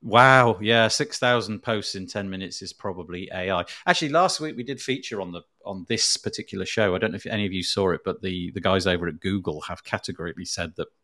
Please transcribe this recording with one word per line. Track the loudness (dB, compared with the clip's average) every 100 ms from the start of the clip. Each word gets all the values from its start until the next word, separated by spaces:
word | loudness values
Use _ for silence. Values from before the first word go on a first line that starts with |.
wow, | 4 8 10 10 8 4
yeah, | 2 4 4
six | 2 -4 0
thousand | 2 2 0 -8
posts | -4 -4 -4
in | -8 -8
ten | -8 -6
minutes | -8 -10 -10
is | -14
probably | -10 -10 -10 -10 -10 -10
A | -6 -2
I. | 0 -2 -6 0
Actually, | 0 2
last | 2 2 0
week | -6 -8
we |
did | -10 -10
feature | -4 -6 -4 -8
on | -8
the, | -10 -16 _
on | -12 -12 -4
this | -2 0 0
particular | -4 -8 -10 -8 -4
show. | 0 2
I | 2
don't | 0
know | -4
if | -6
any | -4 -2
of |
you | -2
saw | -4 0 2
it, | 0
but | -2 -6
the, | -4 -4 -6
the | -4
guys | 0 2 2
over | 0 -2
at | -4
Google | -4 -2 -4 -8
have | -8 -12
categorically | -6 -6 -6 -10 -10 -10
said | -10 -8 -8 -8
that | -12 _